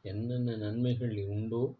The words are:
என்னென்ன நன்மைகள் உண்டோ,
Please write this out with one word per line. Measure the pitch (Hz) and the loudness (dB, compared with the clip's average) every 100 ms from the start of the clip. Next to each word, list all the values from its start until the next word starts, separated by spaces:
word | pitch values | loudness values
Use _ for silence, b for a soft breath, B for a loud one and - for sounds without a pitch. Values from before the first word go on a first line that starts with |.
என்னென்ன | 101 101 120 123 123 110 | -8 -4 -2 0 0 0
நன்மைகள் | 104 117 123 123 123 104 98 | -2 2 2 2 0 -2 -2
உண்டோ, | 104 110 117 139 | -2 0 0 0